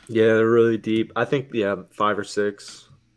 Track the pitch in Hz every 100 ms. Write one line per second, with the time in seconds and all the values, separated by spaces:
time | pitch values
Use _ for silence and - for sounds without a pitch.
0 | - 110 113 110 113 117 117 110 110 110
1 | 107 113 117 143 139 117 98 92 95 -
2 | 104 101 98 104 104 104 - - - _
3 | _